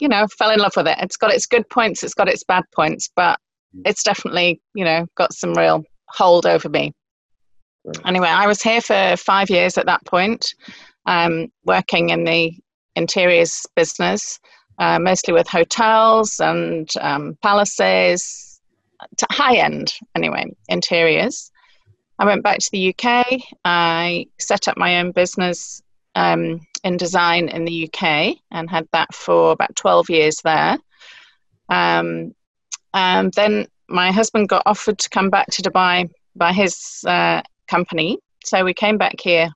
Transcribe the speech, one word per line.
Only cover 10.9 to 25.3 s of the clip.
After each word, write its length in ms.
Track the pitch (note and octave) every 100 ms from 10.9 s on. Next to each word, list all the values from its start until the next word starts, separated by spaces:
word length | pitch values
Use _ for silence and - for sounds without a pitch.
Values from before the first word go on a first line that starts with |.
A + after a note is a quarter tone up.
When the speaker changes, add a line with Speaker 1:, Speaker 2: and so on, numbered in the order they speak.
| _ -
Speaker 1:
um, 460 | F3 E3+ E3 D#3+ _
working 460 | F3 F#3 - F3 E3+
in 140 | E3+
the 280 | E3 E3 E3 E3+ _ _ _ -
interiors 680 | E3+ G3 F3+ E3+ E3 - - -
business, 640 | E3 - F3+ G#3 - - _ _ _ -
uh, 200 | E3+ E3+
mostly 360 | F3+ F#3 -
with 120 | E3+ E3+
hotels 920 | F3 E3+ - A3 A3 A3+ A3 G#3+ -
and, 500 | D#3+ E3+ E3 E3 D#3 -
um, 380 | D3 C#3+ D3 D#3
palaces, 1200 | G#3 G3+ G3+ - F#3+ F#3 F3+ F3 - - - - _ _ _ - - -
to 80 | -
high 260 | G#3+ C#4+ A3+
end, 360 | D3+ D3 D#3 - - F3+
anyway, 360 | E3 C#3+ - - -
interiors. 840 | F3+ - E3+ E3 D#3 G#3 - - _ _ _ _ _ _ -
I 80 | G3+
went 180 | G3
back 140 | G#3 -
to 100 | -
the 80 | G3
U 160 | F#3
K. 480 | - B3 A#3+ B3 C4 - -
I 640 | F3+ F3 E3+ E3 F3 F3 - -
set 300 | - G3+ -
up 80 | -
my 240 | F3+ F3
own 100 | F3+
business, 720 | F3+ F3+